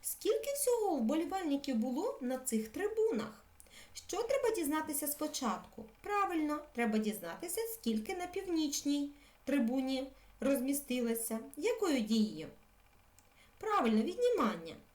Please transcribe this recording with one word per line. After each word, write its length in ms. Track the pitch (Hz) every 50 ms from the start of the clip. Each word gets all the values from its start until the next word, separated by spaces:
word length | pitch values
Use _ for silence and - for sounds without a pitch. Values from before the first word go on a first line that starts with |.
Скільки 500 | - - - - - 370 440 440 453 539 571
всього 420 | 571 - 494 480 466 427 403 349
вболівальників 800 | 269 226 220 285 320 339 302 381 381 370 311 277 277 - - 254
було 420 | 220 226 262 247 269 381 508 554 -
на 160 | 277 247 254 254
цих 300 | - - 233 220 214 -
трибунах? 800 | - 302 381 415 440 440 427 453 359 233 214 214 - - - - - - - - - - - - -
Що 300 | - - - - 359 466
треба 320 | 453 554 539 539 466 440
дізнатися 520 | 381 330 277 302 311 311 320 302 294 302 285
спочатку? 760 | - - 311 294 294 - 269 226 185 185 - - - - 220 - - -
Правильно, 580 | - 403 415 403 403 381 359 320 302 294 294 294 294 - -
треба 220 | 233 233 226 214 220
дізнатися, 640 | 214 214 190 - - 170 170 - - 349 - - 453 453 453
скільки 420 | - - 233 220 220 214 - 381
на 120 | 359 359 349
північній 840 | - 392 392 381 349 320 311 285 294 - - 285 285 285 285 285 - - - - - - _
трибуні 640 | - 254 285 233 226 254 269 262 262 269 262 277 269 - - - - - -
розмістилося. 1000 | 233 269 277 247 247 269 285 285 - - 247 247 240 233 226 226 - - 226 220 247 277 - 294
Якою 420 | 294 427 480 440 427 359 285 254
дією? 480 | 214 214 226 220 214 - 156 156 156 - - - - - _ _ _ - _ - - - _ - _ - _ - - - _ -
Правильно, 440 | - 427 415 392 277 226 220 214
віднімання. 720 | 233 311 370 466 494 494 480 381 269 214 - - 165 165 151 - - - _